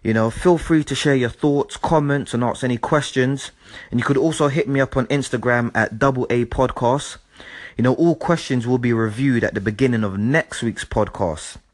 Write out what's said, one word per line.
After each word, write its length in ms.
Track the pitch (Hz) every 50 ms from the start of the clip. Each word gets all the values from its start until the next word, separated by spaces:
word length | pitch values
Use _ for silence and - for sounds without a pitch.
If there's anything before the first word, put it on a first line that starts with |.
You 120 | - 110 110
know, 160 | 113 110 113
feel 280 | - - - 180 175 160
free 260 | - - 165 156 143
to 100 | - 139
share 200 | - - 151 139
your 140 | 131 123 113
thoughts, 480 | - _ - 151 143 143 - - -
comments, 560 | - - - 165 156 147 143 143 143 123 -
and 100 | - 120
ask 220 | 123 120 - - -
any 140 | 123 123 117
questions. 720 | - - 156 147 139 - - 131 127 131 139 135 - - _ _ _ - - - - -
And 100 | - 120
you 40 | 117
could 120 | - 143
also 320 | - 147 160 151 - 151 143
hit 200 | 135 165 - 131
me 120 | 139 139
up 160 | 135 127 -
on 100 | 135 123 -
Instagram 600 | 143 143 127 - - 117 107 123 120 120 117 117 -
at 240 | 113 110 - 110 110
double 280 | 139 139 131 127 120 -
A 140 | 120 120 120
Podcast. 720 | - - - 131 117 - - 127 117 131 147 - - - - _ _ _ - - - - - - - -
You 60 | -
know, 120 | 226 - 127
all 200 | - 165 170 160
questions 520 | - - - 170 160 - - 135 123 113
will 120 | 120 127 127
be 140 | 120 120
reviewed 520 | 117 113 113 110 104 117 139 139 127 117 107
at 100 | 95 -
the 60 | 107
beginning 440 | 95 113 107 - 135 127 120 113 110
of 120 | 101 95
next 460 | 98 104 120 143 165 - - - -
week's 220 | 123 113 98 - -
podcast. 720 | - - 113 104 101 - - 101 85 78 - - - - - _ _